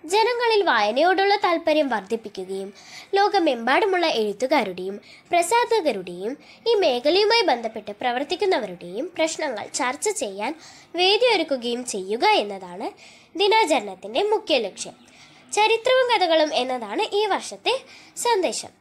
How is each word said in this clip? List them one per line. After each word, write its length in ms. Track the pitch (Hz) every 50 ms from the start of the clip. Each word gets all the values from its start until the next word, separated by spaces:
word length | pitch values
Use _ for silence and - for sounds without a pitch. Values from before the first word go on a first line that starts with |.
| -
ജനങ്ങളിൽ 580 | 302 359 427 453 480 494 480 494 466 440 415 381
വായനയോടുള്ള 720 | 330 262 226 208 208 226 262 320 359 381 330 392 403 403
താല്പര്യം 540 | 415 427 359 339 330 330 320 302 311 302 269
വർദ്ധിപ്പിക്കുകയും 840 | 233 208 190 190 226 226 226 208 - 196 185 185 190 190 190 202 202 - - - - - - - -
ലോകമെമ്പാടുമുള്ള 920 | 392 403 415 403 392 339 311 254 233 226 247 277 339 440 403 370 359 339
എഴുത്തുകാരുടെയും 960 | 320 - 226 214 214 196 - 254 262 311 277 220 190 180 180 185 190 202 220 - - - - _ _
പ്രസാധകരുടെയും 1040 | 339 349 339 - 466 480 480 466 453 440 330 294 220 196 185 185 175 175 190 220 285 - - - - - -
ഈ 80 | 453 480
മേഖലയുമായി 640 | 415 381 302 247 240 247 294 339 392 427 415 453 466
ബന്ധപ്പെട്ട് 500 | 427 330 254 233 226 220 220 220 214 -
പ്രവർത്തിക്കുന്നവരുടെയും 1200 | 208 - - 247 240 247 285 285 370 339 415 381 370 294 220 190 180 175 175 175 180 220 311 359 -
പ്രശ്നങ്ങൾ 500 | 330 320 320 320 - 311 285 240 202 -
ചർച്ച 420 | - - - 277 247 277 294 - 427
ചെയ്യാൻ 460 | 392 - 262 208 190 196 208 254 320 - - - - - - _ -
വേദിയൊരുക്കുകയും 920 | 330 359 381 415 415 494 494 453 359 320 - 277 254 233 240 240 247 247
ചെയ്യുക 400 | - - 202 185 190 214 240 330
എന്നതാണ് 680 | 427 427 349 214 202 196 190 185 175 175 185 247 370 - - - - - - - _ _ 330
ദിനാചരണത്തിന്റെ 840 | 392 415 440 440 440 302 311 254 208 202 185 185 - 196 220 285 392
മുഖ്യ 340 | 427 440 370 - - 311
ലക്ഷ്യം. 360 | 254 214 185 175 - - 170 - - - - - - - - - - - _ -
ചരിത്രവും 580 | 403 427 - 453 440 453 508 508 523 508 480
കഥകളും 420 | 466 381 370 330 330 320 302 302 277
എന്നതാണ് 640 | 226 247 262 254 247 226 196 214 311 440 - -
ഈ 100 | 403 440
വർഷത്തെ 580 | 403 359 247 - - 208 190 _ 381 480 539 - - - - - - _
സന്ദേശം. 520 | - - 480 466 392 330 247 208 - - 98 _ _